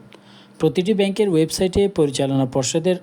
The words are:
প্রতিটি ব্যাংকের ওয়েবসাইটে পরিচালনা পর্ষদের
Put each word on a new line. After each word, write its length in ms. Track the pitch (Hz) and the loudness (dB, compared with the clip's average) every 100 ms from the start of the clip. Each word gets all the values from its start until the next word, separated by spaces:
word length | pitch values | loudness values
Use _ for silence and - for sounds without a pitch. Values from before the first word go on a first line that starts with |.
| - - - - - - | -10 -20 -20 -20 -20 -2
প্রতিটি 340 | 156 151 185 | 0 0 0
ব্যাংকের 360 | 208 196 190 208 | 0 0 0 0
ওয়েবসাইটে 580 | 160 160 - 190 185 202 | 2 0 0 -2 0 0
পরিচালনা 580 | 196 147 131 139 135 131 | 2 0 0 0 0 0
পর্ষদের 500 | 139 127 165 165 180 | -2 -2 -2 0 -2